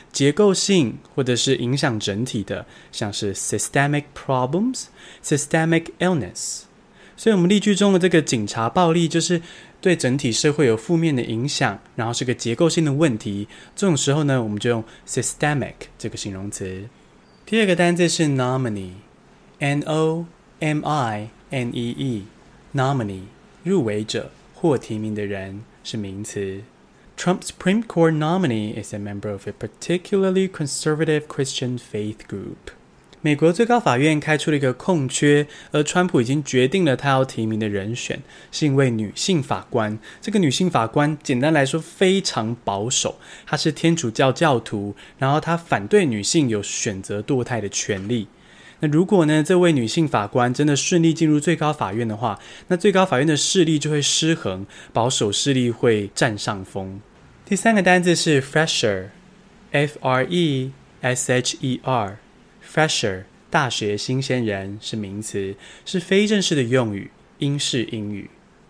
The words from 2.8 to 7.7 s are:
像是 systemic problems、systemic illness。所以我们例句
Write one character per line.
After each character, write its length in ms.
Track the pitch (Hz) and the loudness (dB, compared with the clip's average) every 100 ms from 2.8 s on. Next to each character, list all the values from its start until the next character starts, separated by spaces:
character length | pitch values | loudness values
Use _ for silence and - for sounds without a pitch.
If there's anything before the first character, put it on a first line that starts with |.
| - | -18
像 200 | - 107 | -8 -6
是 220 | 98 104 | -4 -4
systemic 720 | 95 - 107 - 143 143 147 147 | -4 -4 -4 -2 0 0 0 -4
problems、 680 | - - 131 127 165 240 254 - - - - | -10 -4 -2 0 0 -2 -4 -10 -18 -20 -16
systemic 640 | - 147 - 165 160 165 165 - | -2 -2 0 0 2 0 -2 -4
illness。 640 | 180 175 92 - - - - _ _ - - - | -2 0 -4 -8 -10 -10 -14 _ _ -20 -20 -2
所 140 | - | 2
以 40 | |
我 60 | 208 | 4
们 80 | 175 | 4
例 120 | 208 | 4
句 140 | 202 | 4